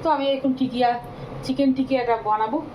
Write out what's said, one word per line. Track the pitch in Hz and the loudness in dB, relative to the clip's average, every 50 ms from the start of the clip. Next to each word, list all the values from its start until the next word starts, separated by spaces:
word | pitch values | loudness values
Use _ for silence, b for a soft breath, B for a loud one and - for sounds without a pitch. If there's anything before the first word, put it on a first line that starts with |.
| - | 2
তো | 320 | 2
আমি | 302 277 277 277 | 0 2 2 0
এখন | 277 262 - 269 254 | 0 0 0 0 0
টিকিয়া, | - 262 - 220 247 247 240 240 240 - - - - - - - - - | 0 -2 -2 0 2 2 2 2 0 -6 -10 -12 -12 -12 -12 -12 -12 -6
চিকেন | - 262 262 277 269 254 | -6 0 2 4 4 4
টিকিয়াটা | 262 262 262 269 254 240 233 233 226 - | 2 2 0 0 0 2 2 0 0 2
বানাবো। | 214 214 214 220 226 240 311 302 - | 0 2 2 2 0 0 -2 -4 -6